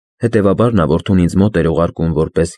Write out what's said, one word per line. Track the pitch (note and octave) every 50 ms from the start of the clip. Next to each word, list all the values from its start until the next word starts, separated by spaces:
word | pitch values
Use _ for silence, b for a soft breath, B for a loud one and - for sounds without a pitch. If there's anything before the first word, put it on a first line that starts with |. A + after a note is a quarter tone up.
| _ _ _ -
Հետևաբար | - A2+ - G#2+ F#2+ G2 F#2+ F#2 A2 B2 A2+
նա | G2 D#2+
որդուն | C2+ D#2 E2+ - - G2 F#2
ինձ | F2 E2 -
մոտ | F#2 G2 G#2 - E2+
էր | E2 E2
ուղարկում | D#2+ D2+ E2+ E2+ - - E2 E2 D#2+
որպես | D2+ D#2+ D#2 - F#2 E2+ E2+ -